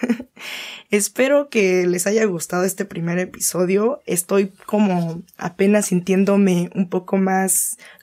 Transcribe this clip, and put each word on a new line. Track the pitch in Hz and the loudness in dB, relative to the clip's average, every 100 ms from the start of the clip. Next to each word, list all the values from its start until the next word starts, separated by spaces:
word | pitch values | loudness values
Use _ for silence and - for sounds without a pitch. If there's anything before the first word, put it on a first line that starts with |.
<laughs> | 247 233 - - - - - - - | -4 -4 -6 -18 -14 -14 -14 -16 -4
Espero | 208 202 - 262 285 285 | -2 0 0 2 2 2
que | 226 185 185 180 | 0 2 2 2
les | 180 196 | 0 0
haya | 220 220 | 2 0
gustado | 170 - 175 185 | -2 -4 -2 -2
este | 190 | -4
primer | 196 170 170 175 | -8 -6 -4 -2
episodio. | 185 - - 170 180 196 226 294 - | -4 -6 -4 0 0 2 0 -2 -4
Estoy | 175 - 196 196 - - | -4 0 0 0 -4 -2
como | 214 202 175 165 170 - - | 0 2 2 -2 -6 -14 -10
apenas | 175 - 196 208 202 | -8 0 2 2 2
sintiéndome | 180 180 190 196 202 196 175 175 - | -2 0 2 2 4 4 2 -2 -4
un | 180 | -4
poco | 190 185 196 | -4 -2 0
más | 190 190 190 - - - - - | 0 0 0 -2 -4 -8 -16 -20